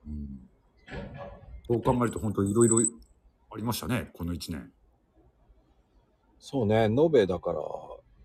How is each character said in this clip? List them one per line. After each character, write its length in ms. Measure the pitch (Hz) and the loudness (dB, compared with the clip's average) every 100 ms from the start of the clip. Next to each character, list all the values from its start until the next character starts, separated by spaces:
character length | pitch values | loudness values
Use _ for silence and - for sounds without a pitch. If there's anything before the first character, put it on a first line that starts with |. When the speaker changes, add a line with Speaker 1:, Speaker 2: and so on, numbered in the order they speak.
| 76 | -12
Speaker 1:
う 20 | |
ん。 400 | 73 71 67 - _ _ _ - - - - - - - - - | -10 -10 -14 -18 _ _ _ -14 -12 -12 -12 -14 -16 -18 -12 -2
そ 80 | 120 | -2
う 60 | |
考 100 | 131 123 | 0 0
え 40 | 117 | 0
る 60 | |
と 80 | - | -2
本 140 | 107 | -4
当 100 | 98 | -2
い 100 | 98 | 0
ろ 120 | 104 117 | 4 6
い 20 | |
ろ 120 | 113 107 - - _ _ _ - | 6 2 -4 -20 _ _ _ -18
あ 40 | 107 | -10
り 60 | |
ま 100 | 113 | -6
し 60 | 110 | -4
た 80 | - | -2
ね、 220 | 123 73 | -4 -4
こ 100 | - | -8
の 100 | 85 | -8
一 180 | 85 - | -6 -8
年。 200 | 76 - _ _ _ _ _ _ _ _ _ _ _ _ _ _ _ _ _ | -10 -12 _ _ _ _ _ _ _ _ _ _ _ _ _ _ _ _ _
Speaker 2:
そ 240 | - 139 | -6 0
う 20 | 104 | 2
ね、 200 | 110 110 | 4 4
延 260 | 117 165 | 4 6
べ 160 | 143 92 | 6 4
だ 100 | 87 | 2
か 160 | 87 | -4
ら、 60 | 80 73 - - - - - | -6 -6 -10 -14 -20 -20 -20